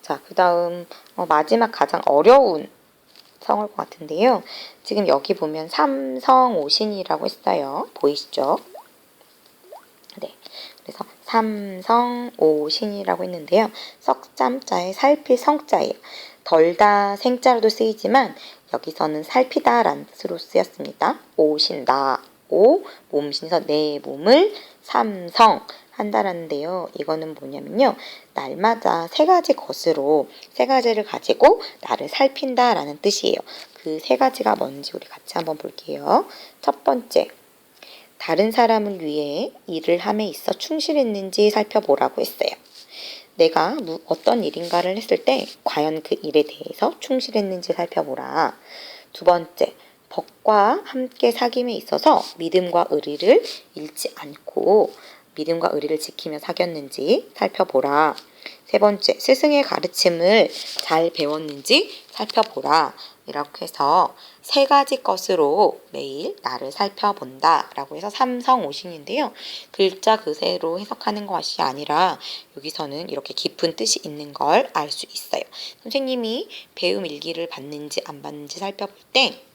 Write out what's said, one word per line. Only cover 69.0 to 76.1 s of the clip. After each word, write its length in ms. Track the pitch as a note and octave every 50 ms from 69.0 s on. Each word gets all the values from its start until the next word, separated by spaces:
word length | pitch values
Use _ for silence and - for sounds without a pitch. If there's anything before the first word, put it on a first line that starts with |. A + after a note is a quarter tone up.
| C#3+ D3 G#3+ C#4+ C#4+ A#3 - - - - - - - _
글자 460 | - - G3 F#3+ F#3+ - - A3 A3
그대로 640 | G#3+ - - D3+ - F3 F#3 F3+ F3 - E3 E3+ F#3
해석하는 480 | G#3 - B3 - - - G#3 G#3 G#3
것이 340 | G3 F#3+ E3 D#3 - - -
아니라 580 | E3 C#3 C3 C#3+ D3 - D3+ D#3+ F#3 F3+ D3 - - - - - - _ _
여기서는 520 | D3 C#3 D#3 - - D#3+ C#3 C#3 D3+ F3 -
이렇게 260 | - C#3 - - -
깊은 400 | - - - - - - E3 E3
뜻이 240 | - - - - - -
있는 300 | D#3 D3 D3 D3 D3 C#3+
걸 360 | - C#3+ C#3+ E3 A3 - - -
알 180 | E3+ D3 D3
수 140 | - - -
있어요. 380 | - - - - - - - - _ - - - - - _ _
선생님이 680 | A#3 A3+ C#4 C4+ C4